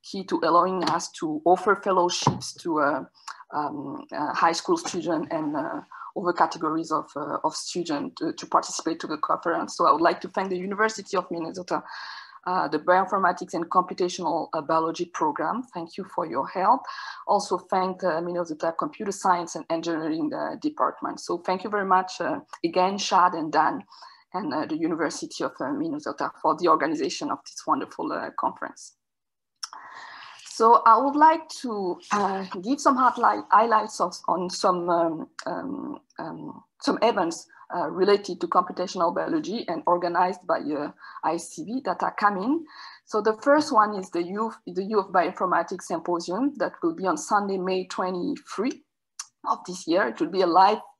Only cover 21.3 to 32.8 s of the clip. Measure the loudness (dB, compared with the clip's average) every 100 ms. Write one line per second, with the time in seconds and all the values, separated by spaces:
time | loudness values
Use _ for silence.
21.3 | -4 -2 -2 -2 -2 4 2 2 -4 -4
22.3 | -4 -8 -6 0 2 2 0 2 4 4
23.3 | 2 0 2 2 0 -10 -20 -20 -20 _
24.3 | -6 -4 -4 -4 -2 -2 0 -2 -4 -10
25.3 | -4 -6 -4 -6 -4 -4 -4 -8 -6 -8
26.3 | -2 0 2 4 4 2 -2 -4 -4 -6
27.3 | -6 -8 -10 -2 -2 -2 -6 -6 -4 -6
28.3 | -4 -4 -4 -12 -12 -20 _ _ _ _
29.3 | _ _ _ -18 -16 -18 -18 -18 -18 -18
30.3 | -20 -16 4 6 8 8 6 4 6 6
31.3 | 6 -4 -10 -6 -4 -4 -4 -2 0 0
32.3 | -2 -6 -8 -4 2